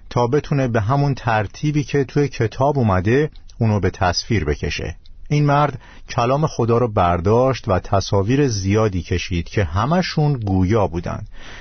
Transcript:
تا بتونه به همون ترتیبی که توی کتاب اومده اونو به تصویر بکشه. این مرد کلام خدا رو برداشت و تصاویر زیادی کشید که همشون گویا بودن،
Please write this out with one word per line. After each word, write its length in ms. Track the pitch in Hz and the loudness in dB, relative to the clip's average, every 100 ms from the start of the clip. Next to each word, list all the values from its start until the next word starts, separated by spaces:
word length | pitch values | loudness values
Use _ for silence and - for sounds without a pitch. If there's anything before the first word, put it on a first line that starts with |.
| - | -6
تا 180 | 120 120 | 0 2
بتونه 400 | 147 - 143 131 | 0 0 -2 0
به 140 | 113 | 0
همون 340 | 101 139 143 131 | 0 0 0 0
ترتیبی 680 | 123 110 98 - 151 147 | 0 0 -2 -4 -2 -2
که 200 | - 143 | 0 0
توی 240 | 127 143 143 | 0 0 0
کتاب 500 | - 110 - 139 143 | 0 -2 0 0 2
اومده 520 | 113 92 92 131 151 - - - | 2 2 2 2 2 -4 -12 -2
اونو 200 | 110 107 | 2 2
به 100 | 90 | 0
تصویر 560 | - 90 85 - 110 73 | 0 0 0 -2 -2 0
بکشه. 500 | - - - - - - - - | -2 -4 -6 -8 -10 -16 -14 -2
این 160 | 147 147 | 0 2
مرد 360 | 143 147 127 - - - | 2 0 -2 -12 -20 -8
کلام 380 | - 120 139 156 | -2 0 0 0
خدا 300 | - 117 117 | 0 2 2
رو 100 | 120 | 2
برداشت 760 | 107 87 87 87 113 131 117 110 | 2 2 2 2 4 2 0 0
و 120 | 92 | -2
تصاویر 680 | - 98 - 101 98 135 143 | 0 -2 0 0 2 2 2
زیادی 540 | 104 95 107 110 92 | 0 0 2 2 0
کشید 480 | 82 90 - 85 - | -2 -4 -2 -4 -2
که 140 | - | -2
همشون 720 | 85 92 123 180 180 - 147 | -2 0 0 0 0 0 0
گویا 540 | 135 104 95 92 113 90 | 0 0 2 2 2 2
بودن، 380 | 85 85 71 - - - - | -2 -6 -8 -10 -14 -16 -16